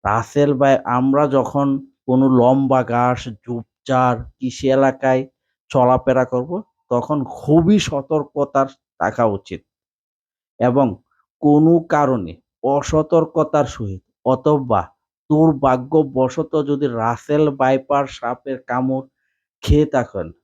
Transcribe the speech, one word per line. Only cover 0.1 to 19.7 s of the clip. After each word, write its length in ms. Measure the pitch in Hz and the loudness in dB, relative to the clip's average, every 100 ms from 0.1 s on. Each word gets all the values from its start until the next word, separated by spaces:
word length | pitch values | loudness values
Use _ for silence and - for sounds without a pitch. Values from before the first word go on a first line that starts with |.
| 110 110 147 143 | -2 -2 0 0
ভাই-, 280 | 135 139 135 | 2 2 2
আমরা 440 | - 123 131 139 147 | 0 -2 0 2 2
যখন 580 | 135 123 143 139 135 - _ - | 0 0 -2 -2 -2 -6 _ -2
কোনো 240 | 127 135 | 2 4
লম্বা 540 | 127 123 135 135 131 | 4 4 2 2 0
ঘাস, 460 | 120 120 123 123 127 | 0 0 0 -2 -6
ঝোপঝাড়, 920 | 107 - 120 110 _ - 127 127 120 120 _ | -16 -10 -10 -12 _ -4 0 0 -2 -8 _
কৃষি 300 | 127 - 131 | -10 -6 -2
এলাকায় 580 | 135 135 131 131 131 135 _ _ _ _ | 2 2 0 0 0 -2 _ _ _ _
চলাফেরা 560 | 135 123 127 127 131 127 | 0 2 2 2 0 0
করব, 360 | 127 131 180 214 _ _ | -4 -6 -10 -10 _ _
তখন 340 | 120 120 151 | -4 -2 -4
খুবই 560 | 131 - - 156 165 208 | -6 -10 2 4 4 2
সতর্কতার 880 | - 143 135 156 143 147 139 139 135 _ _ _ | 2 -6 -2 -4 -4 -4 -2 0 -2 _ _ _
থাকা 260 | 92 117 117 | -4 0 0
উচিত। 360 | 98 - 87 _ _ _ _ _ _ _ _ _ _ | 0 -8 -14 _ _ _ _ _ _ _ _ _ _
এবং 360 | 123 127 131 95 _ _ _ _ | 0 2 0 -2 _ _ _ _
কোনো 400 | 147 147 160 170 | 2 4 6 4
কারণে 560 | 165 147 143 127 87 82 _ _ | 2 0 0 -2 -6 -14 _ _
অসতর্কতার 1040 | 120 143 - 160 156 170 156 165 151 151 127 | -2 -2 0 -2 2 0 0 -2 0 0 -2
সহিত 360 | - 107 95 _ _ - | -4 -10 -10 _ _ -2
অথবা 600 | 131 151 151 127 104 85 _ _ _ _ | 0 2 0 0 -2 -2 _ _ _ _
দুর্ভাগ্যবশত 1400 | 151 160 139 135 127 127 156 139 131 131 143 156 156 139 | 2 4 4 0 0 0 0 0 0 -2 -2 -4 -4 -2
যদি 200 | 143 143 | -2 -2
রাসেল 600 | 117 113 117 - 151 151 | -2 -4 -4 -4 0 0
ভাইপার 560 | 139 131 135 135 139 135 | 0 0 0 0 -2 -2
সাপের 500 | - 120 123 - 127 - | -8 -8 -8 -10 -12 -6
কামড় 400 | 123 131 131 135 _ _ _ _ _ | -4 -2 -4 -8 _ _ _ _ _
খেয়ে 240 | - | 0